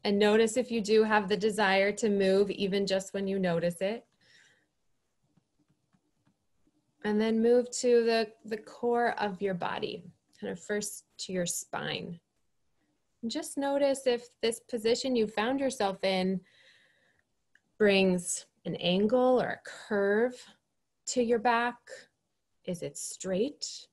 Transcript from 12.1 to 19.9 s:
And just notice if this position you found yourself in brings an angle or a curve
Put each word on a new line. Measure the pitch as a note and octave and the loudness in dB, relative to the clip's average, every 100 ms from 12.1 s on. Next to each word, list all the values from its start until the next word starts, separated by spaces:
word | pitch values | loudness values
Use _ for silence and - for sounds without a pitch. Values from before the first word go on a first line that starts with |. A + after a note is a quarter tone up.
| E3+ _ _ _ _ _ _ _ _ _ _ | -14 _ _ _ _ _ _ _ _ _ _
And | A#3 | -8
just | C#4+ E4 - | -6 -8 -4
notice | C#4 C#4 C#4 C4+ - | 0 2 2 2 0
if | A#3+ - _ | -2 -4 _
this | A3+ A3+ | -4 -4
position | _ A#3+ A3 B3 C4+ B3 | _ -4 0 0 2 0
you | G#3+ | 0
found | - A3 C4+ | 0 0 0
yourself | C4+ B3 G3 F#3+ | -2 -2 -2 0
in | F#3+ F#3+ F#3 F#3+ - _ _ _ _ _ _ _ _ _ _ _ _ _ | 0 2 0 -2 -6 _ _ _ _ _ _ _ _ _ _ _ _ _
brings | G#3 G3 F#3+ F3+ F3 - - _ | 4 6 4 2 -2 -10 -10 _
an | - E3 | -10 -4
angle | F3 F#3 G#3+ B3+ B3+ B3+ | 0 2 2 4 4 2
or | C3+ | 0
a | A2 | -6
curve | - - - | -12 -18 -4